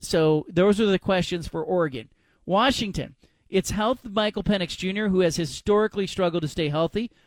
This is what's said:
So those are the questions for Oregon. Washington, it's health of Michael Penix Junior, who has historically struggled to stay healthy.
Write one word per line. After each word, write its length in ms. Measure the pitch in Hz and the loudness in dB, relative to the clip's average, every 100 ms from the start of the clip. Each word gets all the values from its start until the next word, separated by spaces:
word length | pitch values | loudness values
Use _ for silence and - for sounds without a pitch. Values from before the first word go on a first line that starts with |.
So 440 | - 170 156 151 - | -2 2 4 2 0
those 320 | 175 196 202 | 2 4 4
are 60 | 214 | 2
the 120 | 190 | 2
questions 480 | - 185 170 175 - | 2 0 0 -4 -6
for 160 | 165 | -6
Oregon. 460 | 156 180 160 123 110 _ _ _ | -2 0 0 -4 -14 _ _ _
Washington, 680 | - 196 262 262 214 156 - - _ _ - | -2 2 2 0 -4 -4 -8 -12 _ _ -4
it's 220 | 190 - | -2 -2
health 340 | 196 214 262 | -2 -2 -2
of 100 | 226 | -4
Michael 280 | 202 214 208 | -2 -2 -2
Penix 340 | 190 202 175 - | 0 0 -2 -4
Junior, 320 | 185 202 214 | -4 -2 0
who 120 | 185 | 4
has 160 | 175 156 | 2 2
historically 720 | 156 - - 208 214 202 190 | -4 -4 2 2 2 -2 -4
struggled 340 | - 180 165 | 0 0 0
to 60 | 151 | -4
stay 200 | - 151 | -2 -2
healthy. 440 | 151 165 208 233 _ | 0 -2 -2 -6 _